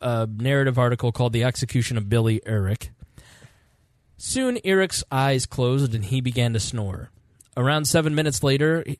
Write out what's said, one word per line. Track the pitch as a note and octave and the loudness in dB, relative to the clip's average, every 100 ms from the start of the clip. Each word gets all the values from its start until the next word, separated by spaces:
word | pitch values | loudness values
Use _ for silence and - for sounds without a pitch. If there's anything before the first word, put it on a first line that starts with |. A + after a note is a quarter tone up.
a | B2+ A#2 A2 | -4 -2 -2
narrative | G#2+ B2+ C#3 C3+ B2+ | -2 0 2 2 2
article | B2 A#2+ A#2+ | 2 2 -2
called | A2 B2 | 0 0
"The | A#2 | 2
Execution | B2+ - B2 C3 A#2 A#2 | 0 -2 -2 -2 0 -2
of | G2+ | 0
Billy | A#2 A2+ A2 | 2 2 0
Eric." | - G#2+ F#2+ G#2+ - - - - - - - _ _ _ _ _ _ - | 0 0 0 -2 -6 -16 -20 -20 -20 -20 -20 _ _ _ _ _ _ -14
Soon, | - C4 B3+ B3 | -6 -2 0 0
Eric's | F#3 F#3+ F#3+ - - | 2 2 2 -2 -4
eyes | C3+ C3+ C3+ - | 0 2 2 -2
closed | - B2 C3+ C3+ | -2 0 2 0
and | A2 | 0
he | G2 C3 | -2 -2
began | B2+ B2 A#2+ | -2 0 0
to | A2+ | 0
snore. | - A#2+ G2+ A2+ B2 _ _ _ _ - | -2 -4 -6 -8 -12 _ _ _ _ -2
Around | B2+ D3+ D3 | 0 2 2
seven | E3+ D#3 | 2 2
minutes | D3+ D3+ - | 0 0 0
later, | C#3+ C3+ D3+ E3 - | 0 2 2 0 -4